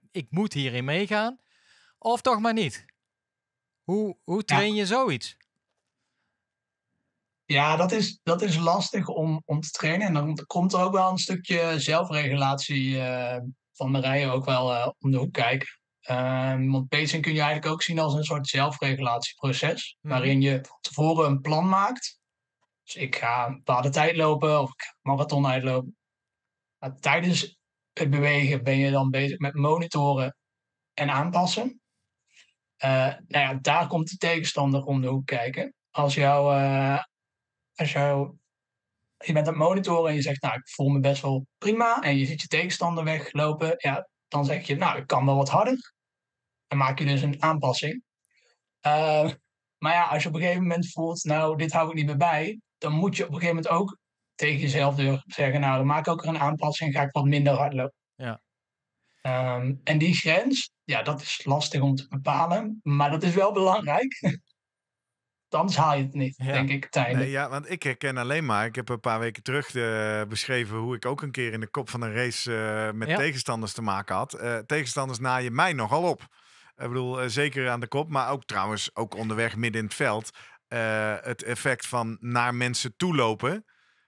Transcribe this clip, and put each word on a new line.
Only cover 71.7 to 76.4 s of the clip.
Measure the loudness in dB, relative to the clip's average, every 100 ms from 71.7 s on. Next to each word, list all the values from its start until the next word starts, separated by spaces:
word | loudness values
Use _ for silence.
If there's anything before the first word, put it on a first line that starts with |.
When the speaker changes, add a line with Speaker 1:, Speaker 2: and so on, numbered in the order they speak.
| -8 -6
Speaker 3:
van | -6
een | -4
race, | -2 -4 -4 -6 -4
eh, | -2 -2 -4
met | -4 -2
Speaker 1:
Ja. | -2
Speaker 3:
tegenstanders | -2 -4 -6 -4 -6
te | -6
maken | -4 -4 -2 -4
had. | -4
Eh, | -6 -6 -6
tegenstanders | -4 -4 -2 -4 -6 -4
naaien | -2 -2 -2 0
mij | 0
nogal | 0 0 0 0
op. | -2 -6 _